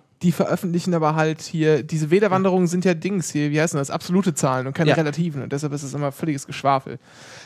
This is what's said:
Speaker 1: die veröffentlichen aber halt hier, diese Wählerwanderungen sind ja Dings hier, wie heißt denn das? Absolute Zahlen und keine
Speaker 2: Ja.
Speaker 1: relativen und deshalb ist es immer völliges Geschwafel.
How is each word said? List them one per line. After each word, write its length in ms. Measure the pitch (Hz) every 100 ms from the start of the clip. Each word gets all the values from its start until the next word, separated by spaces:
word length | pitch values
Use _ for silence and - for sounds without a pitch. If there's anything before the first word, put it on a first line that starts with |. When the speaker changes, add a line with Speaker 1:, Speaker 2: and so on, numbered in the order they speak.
| _ _
Speaker 1:
die 100 | 175
veröffentlichen 600 | - 175 170 180 175 180
aber 200 | 170 156
halt 280 | 156 156 156
hier, 420 | - 165 156 147
diese 260 | 151 156 151
Wählerwanderungen 560 | 185 208 185 190 185 175
sind 180 | 180
ja 80 | 185
Dings 360 | 165 185 196 -
hier, 200 | 147 147
wie 80 | 151
heißt 140 | 165
denn 40 | 147
das? 120 | 139
Absolute 440 | 160 - 185 190
Zahlen 320 | 143 143 127 127
und 60 |
keine 180 | 143 151
Speaker 2:
Ja. 60 | 143
Speaker 1:
relativen 460 | 151 147 170 139
und 100 | 117
deshalb 200 | 143 147
ist 120 | 143
es 100 | 139
immer 160 | 139 143
völliges 340 | - 165 135 -
Geschwafel. 520 | - 135 135 - 127 - - - -